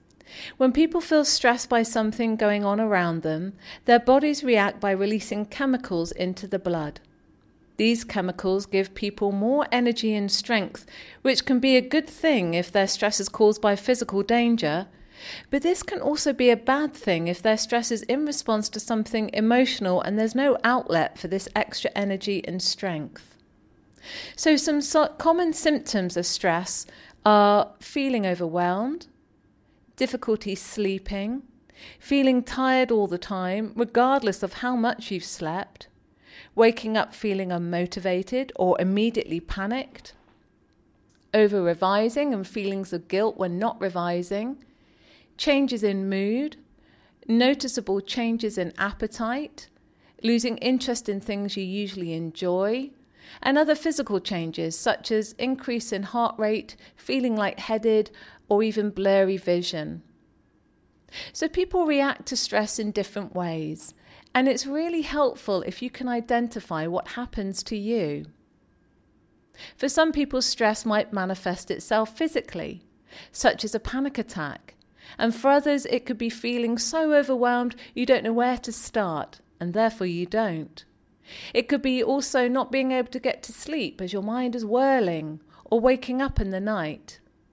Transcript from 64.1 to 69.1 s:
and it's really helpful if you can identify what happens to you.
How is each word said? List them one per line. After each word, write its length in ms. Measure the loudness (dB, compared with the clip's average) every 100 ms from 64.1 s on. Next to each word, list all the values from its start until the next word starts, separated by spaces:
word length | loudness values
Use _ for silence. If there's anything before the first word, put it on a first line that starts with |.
| -20 -4 0
and 120 | 2
it's 200 | 0 -2
really 340 | -4 -4 -4
helpful 640 | -4 0 0 0 -4 -4
if 180 | -4 -8
you 80 | -10
can 180 | -8 -6
identify 800 | -4 0 0 0 -6 -8 -6 -4
what 240 | -4 -6
happens 540 | -10 -8 -6 -6 -6
to 120 | -8 -6
you. 520 | -2 -2 -2 -6 -10 _ _ _ _ _ _ _ _